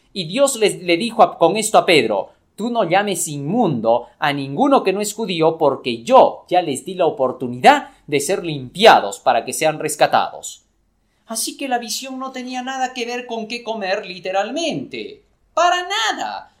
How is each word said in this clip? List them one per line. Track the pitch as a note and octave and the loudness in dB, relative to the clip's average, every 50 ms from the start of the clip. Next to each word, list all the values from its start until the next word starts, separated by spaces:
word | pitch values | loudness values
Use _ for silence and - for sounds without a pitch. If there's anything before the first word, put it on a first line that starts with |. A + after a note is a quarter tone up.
| _ _ - | _ _ -10
Y | G3+ F3 | -10 -8
Dios | D#3 F#3+ C4 C#4 C4+ C4+ A3 | -4 -2 -2 -2 -2 0 0
les, | G#3+ F#3+ - - F#3 | 0 0 0 0 -2
le | F3 E3+ E3+ | -2 0 0
dijo | A#3 A#3 - A3 F#3 | 0 -2 2 4 2
a, | - - - | 2 4 4
con | E3+ E3 D#3+ A3 | 2 2 2 2
esto | G#3 - - F3+ | 0 2 2 2
a | F3+ | 4
Pedro: | G3 F3 C#3+ A#2+ G#2+ G#2 G2 - - _ _ _ _ _ | 6 4 4 4 2 0 -2 -4 -6 _ _ _ _ _
"Tú | - G3+ A#3+ | -8 -6 -4
no | A#3+ A#3+ G3+ | -2 -2 0
llames | D#3+ E3+ G3 G#3 G#3 F#3 - - E3 | 2 2 0 0 0 -4 -4 -6 -6
inmundo | D3 C#3+ C#3 D3 G3 B3 A#3+ - C3+ A2+ G#2+ A2+ A#2 B2 A#2+ - _ - | -6 -6 -6 -4 0 0 0 0 0 0 2 2 2 2 0 -6 _ -4
a | D#3 D3 | -4 -2
ninguno | C#3+ C#3+ C3+ C3+ C#3 E3+ C4 C#4+ C#4 A#3+ - | -2 -2 -4 -6 -2 0 2 4 4 4 2
que | G3 F#3 | 2 -2
no | G#3 | -2
es | G#3 G#3 - | -2 -6 -6
judío, | - A3+ F#3+ C3 C3 D#3+ E3 D#3+ D#3+ | -6 -6 -4 -2 2 2 2 2 4
porque | D#3 C#3 C3 B2+ - B2+ A#2 A2+ A#2 | 2 2 2 0 -2 -4 -6 -4 0
yo | - - A#3+ E3+ - - - - - | 6 8 8 8 6 4 -2 -6 0
ya | E3+ F3+ | 0 0
les | F3 D#3 C3 - - | 0 0 -4 -6 -8
di | F#3 F#3+ | -8 -2
la | F#3 F3 D#3 | 0 0 0
oportunidad | D3 - C3 B2 - - C3+ A#2+ B2 B2+ C3 A3+ C#4+ C#4+ - - - _ _ | 0 0 -2 -2 -2 -4 -8 -8 -4 2 6 6 6 6 2 -6 -16 _ _
de | - D3 C#3 | -2 -2 -2
ser | D3 - F#3+ F#3 F3 | 0 0 -2 -4 -4
limpiados | E3 D3+ C#3 B2+ B2 - E3+ A3 G#3+ D3+ A2 G2+ G2 G2+ - | -6 -8 -8 -8 -10 0 6 8 8 8 8 6 0 -6 -2
para | - C3+ A#2+ A#2 A2 | 0 2 2 2 0
que | B2 B2 | -4 -4
sean | - D#3 D#3 D3+ D3+ | -2 0 0 0 -2
rescatados". | D#3 D3 - - D#3 C#3+ - A2+ F2+ - - D2 - - - - _ _ _ _ _ _ _ _ _ _ _ _ _ - | -4 -6 0 2 2 2 4 2 0 0 -6 -12 -16 -16 -18 -18 _ _ _ _ _ _ _ _ _ _ _ _ _ -12
Así | A3+ A3+ - D#4+ - - | -10 -8 -8 -8 -8 -8
que | C#4+ C4+ | -6 -2
la | B3 A#3+ | -2 -2
visión | A#3 A3 G#3 - B3+ C4+ C4 C4 | -4 -4 -8 -10 -10 -10 -10 -10
no | C4 C4 | -10 -10
tenía | C4 B3+ B3 B3+ B3+ B3+ B3 | -10 -10 -12 -10 -10 -10 -8
nada | C4 C4+ C4 C4 B3 | -8 -6 -6 -6 -6
que | B3+ B3+ A3+ | -6 -6 -8
ver | A#3+ B3 B3 B3 - | -6 -6 -8 -8 -8
con | A#3 A3 G#3 G#3+ | -8 -8 -8 -8
qué | A#3+ A#3+ - | -10 -10 -8
comer | A3 A3 G#3 F#3+ F3+ G3 G#3 - | -8 -8 -6 -4 -4 -4 -4 -6
literalmente. | F3 F#3 F3+ E3 F#3 F#3 G3 G#3 A3+ B3+ E4 E4+ D4+ G3+ C#3+ A#2 - - A2+ G#2 F#2+ - - _ _ _ _ _ _ - | -8 -12 -12 -8 -4 -2 -2 -2 -2 -4 -4 -4 -4 -4 -6 -8 -10 -12 -12 -12 -12 -14 -20 _ _ _ _ _ _ -2
Para | D#4 E4+ F4 F4+ F4+ F4+ F4+ | 0 2 2 2 0 -2 -4
nada. | G4+ A4 A4+ G#4 - - A3+ G#3+ G3+ F#3+ - - _ _ | -4 -4 -2 -4 -4 -4 -6 -8 -8 -10 -12 -16 _ _